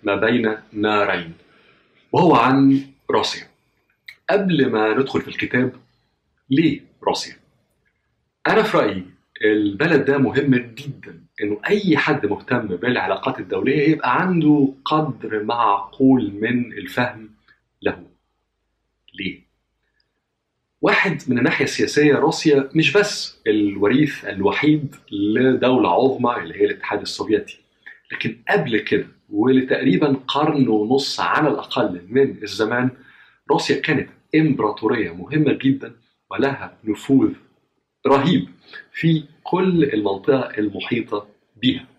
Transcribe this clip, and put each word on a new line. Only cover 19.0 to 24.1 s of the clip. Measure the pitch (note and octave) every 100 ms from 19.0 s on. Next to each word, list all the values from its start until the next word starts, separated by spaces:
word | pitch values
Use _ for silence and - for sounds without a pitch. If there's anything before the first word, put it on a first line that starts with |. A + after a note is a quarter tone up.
| _
ليه؟ | - F#2+ - _ _ _ _ _ _ _ _ _ _ _ _ _ _
واحد، | E3+ - G3 D3+ -
من | A#2+
الناحية | C#3 -
السياسية، | C3+ - G#2+ - D3
روسيا | C3 D3+ D#3+ D#3+ C#3 C3+
مش | D#3 D#3+
بس | G#3 G3+ - - - A2+
الوريث | G#2+ G#2 G2 G2+ C3 D3+